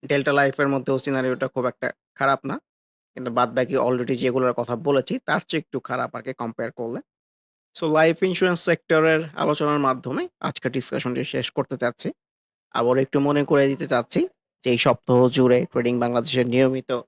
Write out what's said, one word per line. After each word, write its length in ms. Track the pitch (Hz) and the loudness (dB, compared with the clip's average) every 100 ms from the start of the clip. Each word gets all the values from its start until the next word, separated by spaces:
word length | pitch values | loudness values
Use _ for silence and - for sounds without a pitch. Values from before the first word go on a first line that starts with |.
| 139 | -2
ডেল্টা 220 | 143 139 143 | -2 2 2
লাইফ 140 | 139 135 | 2 0
এর 60 | 139 | 0
মধ্যেও 220 | 139 127 135 | 0 -2 -2
সিনারিওটা 420 | 143 135 127 123 131 | -2 -2 -2 -2 -4
খুব 100 | - 123 | -4 -6
একটা 160 | - 127 - _ _ | -4 -8 -8 _ _
খারাপ 220 | 135 139 139 | 0 0 -2
না, 60 | 269 _ _ _ _ _ | -10 _ _ _ _ _
কিন্তু 160 | - 127 117 | -10 -6 0
বাদবাকি 360 | 120 117 127 131 120 | 0 0 -2 0 0
already 280 | 127 120 127 | 0 -2 -2
যেগুলোর 320 | 127 127 127 120 | 0 0 0 -2
কথা 140 | 117 120 143 | -4 -4 0
বলেছি 260 | 139 - 262 - | 0 0 -6 -2
তার 140 | 160 - | -4 -2
চেয়ে 140 | 160 | -6
একটু 160 | - 131 - | -6 -10 -6
খারাপ 220 | 127 123 120 | -6 -6 -8
আরকি 160 | 113 131 | -12 -8
কম্পেয়ার 280 | 117 113 117 - | -8 -6 -8 -6
করলে। 200 | 117 123 - _ _ _ _ _ _ - | -8 -8 -12 _ _ _ _ _ _ -6
So 80 | 160 156 | 0 4
লাইফ 180 | 160 165 185 | 4 4 0
ইন্স্যুরেন্স 320 | 175 185 175 - | 2 2 2 2
সেক্টরের 520 | 165 _ 160 160 160 160 - | 0 _ 2 4 2 -2 -4
আলোচনার 380 | 151 151 147 147 139 | -2 0 0 2 0
মাধ্যমে 360 | 131 123 139 359 _ - | 0 -4 -6 -8 _ -8
আজকের 220 | - 127 131 | -4 -4 -4
ডিসকাশনটি 460 | - 131 127 123 - | -4 -4 -4 -4 -4
শেষ 120 | 131 123 - | -4 -4 -4
করতে 200 | 131 131 | -6 -2
চাচ্ছি। 260 | 123 - 196 - _ _ _ _ _ - | -4 -4 -8 -8 _ _ _ _ _ -2
আবার 180 | 117 127 | 2 2
একটু 140 | 135 147 139 | 2 2 2
মনে 140 | 147 139 | 2 2
করে 140 | 143 139 | 4 4
দিতে 140 | 135 - | 0 -2
চাচ্ছি 280 | 127 117 - 349 _ _ _ | -2 0 -2 -2 _ _ _
যে 60 | - | -2
এই 60 | 120 143 | 2 2
সপ্তাহ 320 | 120 - 123 127 135 | 2 2 4 4 4
জুড়ে 220 | 127 123 - | 4 4 2
ট্রেডিং 220 | - 120 123 | -2 -2 0
বাংলাদেশের 420 | 120 120 165 131 123 | 0 -2 -2 -2 0
নিয়মিত 360 | 123 131 131 - 123 | 2 2 0 -6 -8